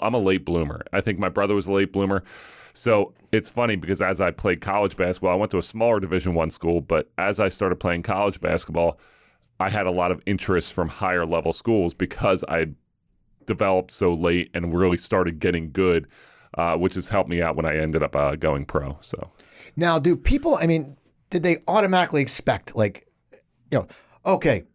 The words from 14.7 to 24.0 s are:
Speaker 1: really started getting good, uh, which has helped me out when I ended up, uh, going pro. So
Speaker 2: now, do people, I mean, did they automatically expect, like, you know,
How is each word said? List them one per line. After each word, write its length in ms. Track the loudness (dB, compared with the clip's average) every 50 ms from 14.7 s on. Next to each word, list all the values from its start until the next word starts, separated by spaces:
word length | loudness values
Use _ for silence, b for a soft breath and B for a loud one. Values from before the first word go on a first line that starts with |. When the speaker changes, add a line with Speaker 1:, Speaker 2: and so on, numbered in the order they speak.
Speaker 1:
really 260 | 0 2 2 2 2 0
started 420 | -2 0 0 0 0 0 -2 -2
getting 320 | -2 0 0 0 -2 -4
good, 360 | 0 2 4 4 4 2 0 -4 b b b b b b b b b
uh, 200 | -2 0 0 0 2
which 160 | 0 0 -2
has 160 | -2 -6 -2
helped 200 | 0 0 0 0
me 100 | 0 0
out 140 | 0 0 0
when 100 | 0 0
I 120 | 0 0 0
ended 260 | 0 0 0 0 0
up, 120 | 0 0
uh, 200 | 0 0 0 0
going 300 | 0 0 0 0 -2 -4
pro. 320 | -4 -4 -4 -4 -4 -10 -12
So 300 | -14 -12 -12 -12 -12 -14 _ B B B B B B B B
Speaker 2:
now, 220 | -2 0 2 2 2
do 180 | 4 2 2
people, 440 | 2 2 2 2 2 2 2 2 2
I 60 | 2 2
mean, 280 | 2 0 -2 -6 -14 _ _ _ _ _ _ -4
did 100 | -4 0
they 160 | 2 2 0 0 0 0
automatically 540 | 2 2 2 4 4 2 2 2 2 0
expect, 540 | 0 0 0 -2 0 0 -2 -2 -4 -8 -2
like, 320 | 0 0 0 0 -6 _ _ _ _ _ _ _ -20 _ _ _ _ _ -2
you 80 | -2 -2
know, 80 | -2 b b b